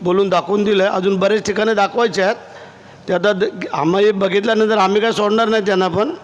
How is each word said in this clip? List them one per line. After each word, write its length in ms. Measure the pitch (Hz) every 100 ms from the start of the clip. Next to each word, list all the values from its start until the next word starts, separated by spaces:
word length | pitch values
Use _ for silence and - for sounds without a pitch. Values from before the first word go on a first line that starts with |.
बोलून 280 | 180 185 196
दाखवून 360 | 180 185 208
दिलं 200 | 208 196
आहे. 80 | 196
अजून 240 | 190 190 190
बरेच 300 | 196 214 208
ठिकाणे 280 | 196 214
दाखवायचे 480 | 208 196 233 233 175
आहेत, 140 | 190 240 - - - - - - -
ते 40 |
आता 200 | 180 208
द-, 320 | 190 208 185 -
आम्ही 380 | 139 156 196 208
बघितल्यानंतर 680 | 196 190 202 226 220 214 214
आम्ही 220 | 190 208
काय 120 | 226
सोडणार 360 | 208 208 220 226
नाही 180 | 220 202
त्यांना 220 | 185 185
पण 220 | 185 269 359